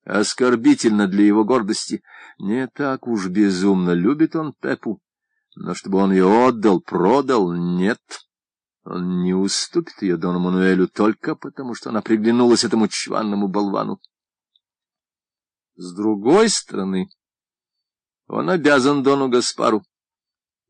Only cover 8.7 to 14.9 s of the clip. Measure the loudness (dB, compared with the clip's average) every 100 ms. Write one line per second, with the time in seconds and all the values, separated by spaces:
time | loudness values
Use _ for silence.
8.7 | _ -12 -8 -4 -2 0 0 -2 -4 -4
9.7 | -6 -6 -6 -4 -2 -4 -2 -2 0 2
10.7 | 2 0 0 -2 -2 -6 -8 -12 -14 -12
11.7 | -12 -8 -8 -2 0 2 2 4 2 2
12.7 | 0 0 -4 -6 -6 -4 -4 -2 -2 -2
13.7 | -4 -6 -10 _ _ _ _ _ _ _
14.7 | _ _